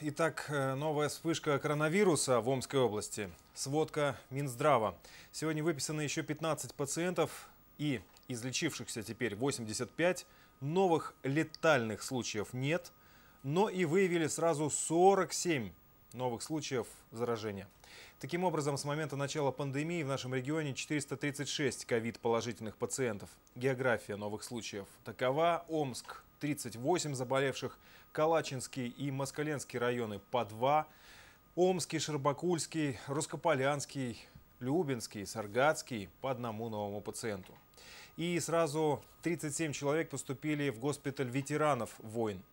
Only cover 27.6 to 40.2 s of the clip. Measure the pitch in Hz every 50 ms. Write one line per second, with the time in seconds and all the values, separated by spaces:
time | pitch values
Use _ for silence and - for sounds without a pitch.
27.6 | - 123 - - - - - - - - _ - 156 160 165 160 143 - 139 127
28.6 | 113 - - 139 127 120 123 - 143 143 135 135 139 131 - - 147 151 151 135
29.6 | - - - 123 120 120 123 120 117 107 104 98 - _ - 123 117 101 107 110
30.6 | 123 135 147 151 156 - - - - - - - - - - - _ _ _ -
31.6 | 180 185 185 180 143 - - 156 - - 151 147 131 143 139 - - 175 180 160
32.6 | - - - 160 151 143 123 101 - - 139 147 147 - - 151 - 170 156 131
33.6 | 131 139 147 143 139 - - 139 131 120 110 - - - - - - - - -
34.6 | 123 127 143 175 180 139 135 117 104 - - 110 98 92 - 113 107 101 101 120
35.6 | 135 147 156 151 - - 131 110 95 87 - - - 135 135 117 120 120 107 107
36.6 | 113 117 110 104 104 104 101 104 98 - 104 - - 117 104 95 92 - - -
37.6 | - _ _ - - - - - - - - - 160 175 175 170 135 - 156 165
38.6 | 165 151 139 156 156 151 143 - - - - - - 160 175 151 - 151 135 -
39.6 | 165 156 135 - 147 139 143 160 165 160 - 131